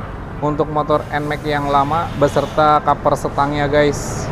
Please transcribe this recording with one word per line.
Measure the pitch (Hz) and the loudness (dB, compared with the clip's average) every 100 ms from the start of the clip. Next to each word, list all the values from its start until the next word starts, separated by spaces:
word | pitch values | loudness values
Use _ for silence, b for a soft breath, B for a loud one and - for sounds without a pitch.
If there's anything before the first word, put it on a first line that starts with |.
| - - - - | -6 -10 -10 -4
untuk | 147 147 151 | -2 -2 -2
motor | 151 143 151 - | -2 0 0 0
N | 147 | -6
max | 147 147 | -4 -4
yang | 151 147 143 | -2 -2 2
lama | 139 139 160 170 143 | 2 2 0 -2 0
beserta | 143 - 139 - 151 151 | 2 2 0 2 4 4
cover | 147 143 143 139 | 2 0 2 0
setangnya | 143 - 143 147 | -2 -2 0 0
guys | 143 147 147 143 - - - | 2 2 2 0 -4 -6 -4